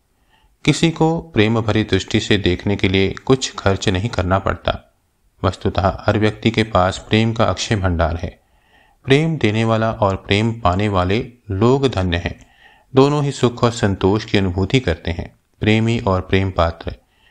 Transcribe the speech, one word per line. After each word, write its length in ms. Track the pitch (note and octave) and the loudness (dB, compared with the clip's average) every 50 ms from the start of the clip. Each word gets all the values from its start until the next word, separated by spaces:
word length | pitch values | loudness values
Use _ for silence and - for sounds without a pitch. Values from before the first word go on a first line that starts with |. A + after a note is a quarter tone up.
| _ _ _ _ _ _ _ _ _ _ _ _ - | _ _ _ _ _ _ _ _ _ _ _ _ -2
किसी 260 | D3+ C#3+ - E3+ E3 | -2 0 2 0 0
को 300 | D#3+ - D#3+ D#3+ E3 E3 | 0 0 0 0 0 -2
प्रेम 400 | E3 - - A2+ G#2+ A2 A#2 A2+ | -6 -4 0 2 2 2 2 0
भरी 220 | A2+ A2 G#2+ A2 G#2 | 0 0 0 0 0
दृष्टि 360 | - F#2+ F#2 - - - G#2+ | 0 0 -2 -2 0 -2 -2
से 180 | - - A2 | 0 0 0
देखने 380 | G2+ F#2+ F#2 F2+ - - G#2 G2+ | 0 2 0 -2 -2 -2 -2 -2
के 140 | - - F#2+ | 0 0 2
लिए 220 | F#2 F#2+ G2 G2 | 2 2 2 0
कुछ 440 | - - - - C3+ C3 - - - | -2 -4 0 0 0 0 0 -6 -8
खर्च 340 | - - G2 G2 - - A2 | -2 -2 -2 0 0 -2 -2
नहीं 200 | F#2+ F#2 G2+ A#2 | -2 -2 -2 -4
करना 300 | - G2 F#2 F2 F#2 G2 | -4 -2 -2 0 0 0
पड़ता। 540 | - - F2 - - - - - _ _ _ _ _ _ _ _ _ _ _ - - | 0 -2 -4 -4 -2 -4 -4 -4 _ _ _ _ _ _ _ _ _ _ _ -4 -4
वस्तुतः 540 | F#2 - - - G2 - G#2+ G#2 F#2+ - - - | -4 -2 -2 -4 -2 -2 0 0 0 -2 0 0
हर 140 | G#2+ G#2 G#2 | 0 0 2
व्यक्ति 320 | G#2+ G#2+ G#2+ - - A2+ | 2 0 -2 0 -2 0
के 120 | A2 A2 G#2+ | 0 0 0
पास 340 | A2 - F#2 F2+ G2 G2 - - - | 2 2 2 2 2 0 -4 -4 0
प्रेम 240 | G#2+ A2 A2+ A2+ A2 | 2 2 2 2 2
का 100 | - G#2+ | 0 0
अक्षय 320 | G2 F#2 - - - A2+ | 0 0 -2 -2 -4 -2
भंडार 400 | G2 F#2 F#2 F2 E2 E2+ D#2+ E2+ | -2 0 0 0 0 0 -2 -2
है। 240 | E2 E2+ D#2+ - _ _ _ _ _ _ _ _ _ _ _ _ _ - | -4 -8 -10 -12 _ _ _ _ _ _ _ _ _ _ _ _ _ -2
प्रेम 320 | - C3+ D3 D#3+ D#3+ D#3+ | 2 2 2 2 0 -2
देने 280 | C3+ - G#2+ G#2 A2+ A2+ | 0 0 0 0 2 0
वाला 260 | A2+ A2+ A2 A2 A2+ | 2 0 0 0 -2
और 240 | - - G#2 G2 F#2+ | -2 0 0 0 0
प्रेम 460 | - - - G2+ G#2 A2 A#2 A2+ A#2 | -2 -2 -2 0 0 0 0 -2 -2
पाने 280 | - F2 F2+ F#2+ G#2+ G#2+ | -2 0 0 0 0 0
वाले 440 | G2 F2+ F2+ F2+ G2+ A#2+ B2 A#2 - _ _ G#2 | 0 0 0 0 0 -2 -4 -6 -12 _ _ -6
लोग 360 | G2 F#2+ A2+ B2 C3+ C#3 C3+ | -2 0 2 2 2 2 0
धन्य 300 | A#2+ - F#2+ F#2 F2+ E2+ | 0 -2 0 -2 -2 -2
हैं। 320 | E2+ - - - - - _ _ _ - - _ _ _ _ C3+ | -2 -4 -6 -8 -10 -20 _ _ _ -20 -20 _ _ _ _ 4
दोनों 280 | C3+ C3+ C#3+ D3 D3+ C#3+ | 4 4 4 4 0 -2
ही 80 | C#3+ | -2
सुख 320 | C3 - B2+ A#2+ A#2+ - B2 | -2 0 0 0 0 2 0
और 80 | A#2 | 0
संतोष 540 | A#2 - A2 G2+ F#2+ - - F#2+ G#2 G#2+ - | 0 0 -2 -2 0 2 2 2 2 0 -2
की 120 | - - | 0 0
अनुभूति 420 | G2+ F#2+ F#2 F2 F#2+ F#2+ - - - | 0 0 0 0 -2 -2 2 0 0
करते 320 | - F2 E2 - - E2 | 2 0 -4 -4 -4 -8
हैं। 240 | E2+ G2 - - _ _ _ _ _ - | -6 -8 -10 -14 _ _ _ _ _ -4
प्रेमी 400 | G#2 G#2+ G#2+ A2 A2+ A2+ A#2+ A2+ | 0 2 2 2 2 0 0 0
और 220 | A#2 G2 F#2 F#2 | 0 0 0 0
प्रेम 300 | - - - F#2+ G2 F#2+ | 0 0 0 0 0 0
पात्र 440 | F#2 - E2+ E2 - - - - - - _ _ _ _ _ _ | 0 0 0 0 -2 -6 -10 -12 -12 -12 _ _ _ _ _ _